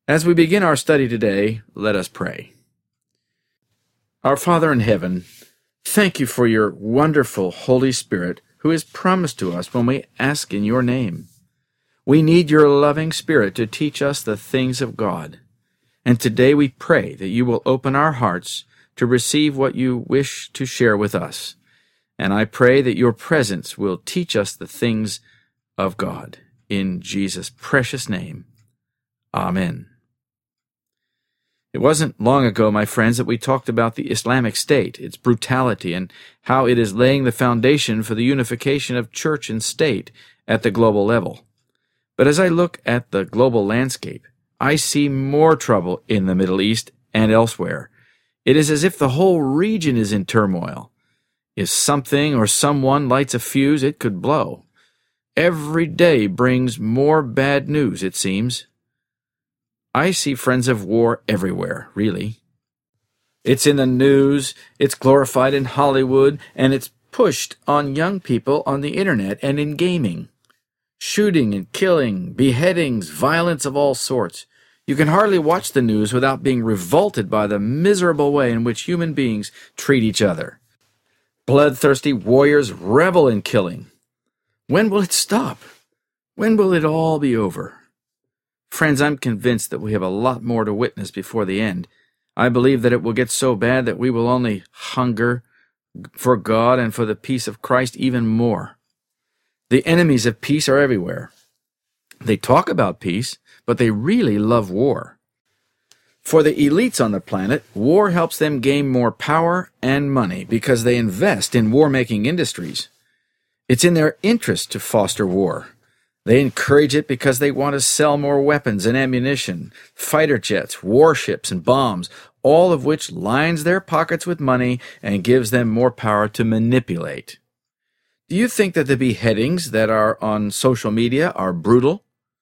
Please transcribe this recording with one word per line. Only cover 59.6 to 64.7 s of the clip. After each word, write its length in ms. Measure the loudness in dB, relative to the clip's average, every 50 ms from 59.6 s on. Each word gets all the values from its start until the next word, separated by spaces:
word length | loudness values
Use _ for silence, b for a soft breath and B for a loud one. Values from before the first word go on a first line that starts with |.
| _ _ _ _ _ _ -2
I 160 | 0 0 0
see 240 | 0 -2 -2 -4 -4
friends 320 | -2 0 0 0 2 2
of 160 | 0 0 -2 -2
war 400 | -2 2 2 2 2 0 -2 -4
everywhere, 640 | -4 -2 -2 -2 -2 -4 -4 -6 -6 -8 -10 -12 -10 -6
really. 480 | -2 -2 -2 -2 -4 -8 -8 -10 _ _ _ _ _ _ _ _ _ _ _ _ _ _ _ _ _ _ _ _ _ 0
It's 200 | 0 2 2 4
in 120 | 2 2
the 80 | 4 2
news, 680 | 2 2 2 4 4 6 6 4 4 2 0 -2 -6 -12 b b b